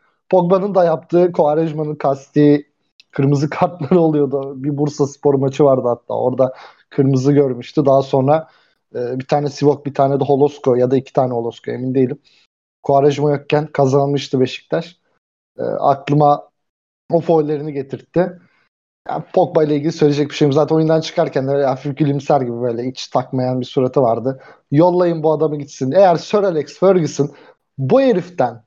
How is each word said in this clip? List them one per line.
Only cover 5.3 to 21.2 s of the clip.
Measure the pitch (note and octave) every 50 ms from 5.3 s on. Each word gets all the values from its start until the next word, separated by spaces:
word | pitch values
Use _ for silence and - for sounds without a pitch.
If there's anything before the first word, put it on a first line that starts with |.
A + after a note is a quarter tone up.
| C#3
maçı | C3+ C#3 C3+ C3+ - D3+
vardı | C3+ C3 B2+ A#2+ A#2+
hatta. | A#2+ - _ - A2+
Orada | A2+ A#2+ B2+ B2+ B2 C3 B2+ - - - - _ _ _ _
kırmızı | - C#3 C3+ C3+ C3+ B2+ B2+ C#3+
görmüştü. | C#3+ C#3+ C#3+ C3 B2 A#2+ A2+ - - D#3 C3+
Daha | C#3 C3+ C#3
sonra, | C3+ - - C3+ C3 C#3 D3+ D#3+ D#3+ - _ _ _ _ _ _ _ _ -
e, | B2 B2 A#2+ C3 C3
bir | C3
tane | - D3+ D3 D3 C3+
Sivok, | C3+ - C#3+ D3 C#3 C#3+ -
bir | C#3 C3+
tane | - C#3 C3+ C#3+ C3+
de | C#3
Holosko | C#3+ C#3 C3+ D3 C#3+ - - - C3 A#2+
ya | B2 B2+ B2+
da | C3+
iki | C3 C3 -
tane | - C#3+ C3 B2+ B2
Holosko, | A#2 A#2 A#2 - - - B2
emin | A#2+ A#2+ B2+ C3 B2+
değilim. | C3+ C3 B2 D3 - _ _ _ _ _ _ _ _ _ _ _ _
Quaresma | - - C#3 C#3 C#3 D3 C#3 C#3 D3 D3
yokken | C#3+ C#3 - - D3+ D3 D#3
kazanmıştı | D3+ - - C#3+ C3 C3+ C#3+ C#3 C#3+ C#3+ C3+ - - - B2+
Beşiktaş. | B2+ B2 - - - _ - E3 E3+ - - _ _ _ _ _ _ _ _ _ _ _ _ B2
E, |
aklıma | A#2+ A2+ G#2 - - C#3+ C3+ - - - D3 D3+ D3 C#3+ D3 C#3 - _ _ _ _ _ _ _ _ _ _ _ _ -
o | D#3+ E3
faullerini | - - E3 D#3 D3+ D3 D#3 C#3+ D3+ D#3
getirtti. | C#3 C#3 C3 C3+ B2+ A2+ - _ _ E3 F#3 F3+ F3 - _ _ _ _ _ _ _ _ _ _ _ _ _ -
Yani | - D#3 - - -
Pogba | F#3 F3 - - E3 D#3
ile | D3+ D3+
ilgili | C#3+ C#3+ E3
söyleyecek | E3 - D#3 D3 D3 C#3+ D3 -
bir | -
şeyim. | - D3+ C#3+
Zaten | C3+ D#3 D3 D3+ D#3+
oyundan | D#3+ D#3+ D#3 D#3+ D#3+
çıkarken | D#3 - - F3